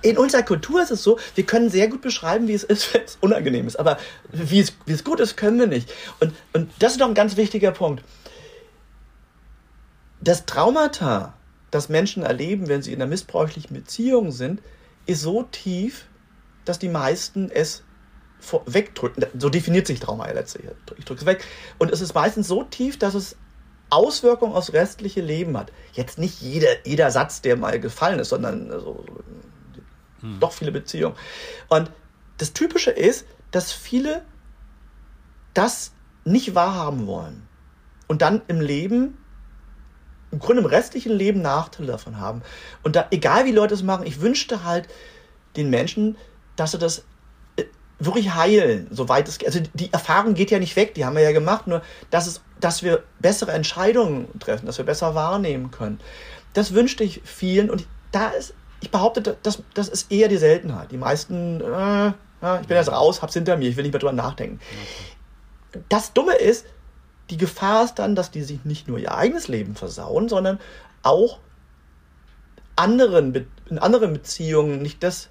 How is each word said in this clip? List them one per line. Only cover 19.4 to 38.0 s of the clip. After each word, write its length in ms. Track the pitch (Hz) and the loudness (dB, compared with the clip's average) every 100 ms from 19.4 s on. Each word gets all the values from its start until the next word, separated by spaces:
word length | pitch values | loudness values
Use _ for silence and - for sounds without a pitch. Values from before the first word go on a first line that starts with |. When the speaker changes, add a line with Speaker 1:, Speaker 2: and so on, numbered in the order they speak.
| 143 | 0
Speaker 1:
definiert 380 | 165 165 175 - | 0 2 0 0
sich 140 | 131 | -6
Trauma 280 | - 107 - | -6 -8 -6
ja 60 | |
letztlich. 320 | - - - - - - - | -8 -8 -12 -16 -20 -20 -20
Ich 80 | |
drück's 200 | 147 131 | -14 -4
weg. 200 | 151 190 - - - - | 0 0 -2 -18 -20 -2
Und 120 | 165 | 0
es 80 | - | 0
ist 140 | 180 | -2
meistens 320 | 160 165 214 208 | 0 0 0 0
so 160 | 185 | 0
tief, 360 | 269 - 254 285 | -2 -4 -4 -2
dass 160 | 202 | -2
es 220 | 196 190 - - - - _ _ | -2 -6 -16 -20 -20 -20 _ _
Auswirkungen 600 | 143 240 294 240 240 226 | 4 4 4 2 4 2
aufs 200 | 185 175 | -2 0
restliche 480 | 156 196 - 202 196 | 2 0 -2 -8 -6
Leben 360 | 165 156 175 123 | -4 -4 -2 -4
hat. 160 | - - - | -8 -16 -16
Jetzt 260 | - 127 - | -10 -10 -4
nicht 220 | 175 - | -6 -6
jeder, 280 | 131 147 156 - - | -6 2 2 2 -2
jeder 240 | 151 151 | 2 2
Satz, 300 | 123 147 - | 4 -2 -2
der 160 | 135 123 | 0 0
mal 240 | 104 - | 0 -4
gefallen 380 | 123 - 165 175 | -6 -2 0 0
ist, 100 | - | -2
sondern 400 | - 117 92 - 78 | -4 -4 -6 -8 -12
so, 240 | 76 - - - - - - - - - - - _ - | -10 -14 -16 -20 -20 -20 -20 -20 -20 -20 -20 -20 _ -18
Speaker 2:
Hm. 200 | 113 98 | -14 -2
Speaker 1:
doch 120 | 98 | -2
viele 200 | - 151 | -2 -8
Beziehungen. 440 | 143 - 160 156 - - - - - - | -8 -10 -4 -4 -4 -18 -16 -16 -18 2
Und 220 | 160 165 - - _ - - | 2 2 -10 -20 _ -20 -10
das 140 | 156 | -10
Typische 380 | - 330 349 - | -2 0 2 0
ist, 340 | - 202 262 - - - | 4 4 2 -6 -20 -4
dass 220 | 180 180 | -4 -4
viele 500 | - - 247 285 320 349 - - - - - - - - - - - - | -10 -4 -2 -2 -6 -10 -20 -20 -20 -20 -20 -20 -20 -20 -20 -20 -20 -4
das 380 | - 220 - - _ _ _ | 0 0 -2 -12 _ _ _
nicht 300 | - 214 254 | 2 2 2
wahrhaben 520 | 180 175 185 151 139 104 | 2 2 0 -4 -4 -4
wollen 400 | 87 80 107 - _ - _ - - | -6 -10 -16 -20 _ -20 _ -20 -20